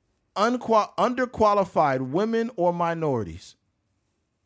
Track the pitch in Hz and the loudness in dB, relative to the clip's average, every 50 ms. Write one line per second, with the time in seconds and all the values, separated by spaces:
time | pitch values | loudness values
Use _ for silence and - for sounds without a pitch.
0 | _ _ _ _ _ _ _ 190 208 233 247 240 - 233 226 214 196 - - - | _ _ _ _ _ _ _ -2 0 0 0 -2 -2 2 2 2 2 0 0 0
1 | - 254 247 262 247 240 - - 220 208 202 202 190 185 - 185 156 143 131 131 | 0 0 0 -2 -4 -4 0 2 2 4 4 2 0 0 0 2 2 2 0 -2
2 | 131 127 135 180 214 226 226 226 233 226 - - 170 175 175 170 175 170 170 165 | -2 -2 -2 -2 -2 0 -2 -2 -4 -4 -4 -2 0 0 0 0 -2 -2 -2 -2
3 | 160 151 131 117 104 85 82 82 - - - _ _ _ _ _ _ _ _ _ | -2 -2 -2 -2 -4 -6 -10 -14 -18 -20 -20 _ _ _ _ _ _ _ _ _
4 | _ _ _ _ _ _ _ _ _ | _ _ _ _ _ _ _ _ _